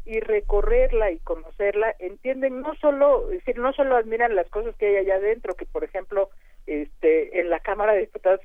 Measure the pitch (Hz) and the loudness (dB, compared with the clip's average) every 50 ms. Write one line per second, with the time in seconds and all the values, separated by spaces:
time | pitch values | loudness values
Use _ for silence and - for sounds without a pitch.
0 | - - 220 220 214 - 220 208 208 - 208 208 214 214 240 247 254 254 247 226 | -8 -6 -6 -4 -2 0 0 0 0 2 2 2 4 4 4 4 4 4 4 2
1 | 214 202 170 165 - - 170 160 160 - - - 202 202 196 208 220 226 220 - | 2 0 -2 -4 -6 -6 -8 -8 -8 -12 -6 -4 -2 0 0 0 0 -2 -2 -6
2 | 185 180 202 - - 254 262 262 262 269 254 254 269 311 302 - - 294 285 277 | -10 -12 -12 -8 -6 -6 -4 -2 -2 -4 -4 -4 -8 -8 -6 0 2 2 4 4
3 | 285 294 269 226 - - 185 180 - 262 240 240 240 262 277 - 277 269 254 240 | 6 4 4 4 2 -2 -6 -6 -4 -4 -4 -2 -2 -2 0 0 2 2 2 2
4 | 226 220 226 226 240 240 220 190 170 - - 208 226 233 214 - 214 208 202 196 | 2 0 -2 0 0 2 2 0 -2 -2 -4 -6 -6 -6 -4 -2 0 2 2 2
5 | 190 196 190 190 196 208 226 240 - 202 - - - - - - 160 - - 190 | 2 2 0 0 0 0 -2 -2 -4 -8 -8 -8 -10 -8 -8 -8 -6 -6 -8 -8
6 | 185 - 202 196 196 196 - - - - - - - - 151 147 147 - - - | -8 -4 -2 -2 -2 -2 -4 -14 -20 -20 -20 -16 -10 -6 -6 -6 -6 -8 -6 0
7 | - 160 160 160 151 - - 180 175 170 170 156 - - 196 208 202 214 214 196 | 2 4 4 4 2 0 -2 -4 -2 -2 -2 -4 -2 -4 -4 0 2 2 2 2
8 | - - - - - 185 190 190 | 0 -2 -6 -2 2 2 2 2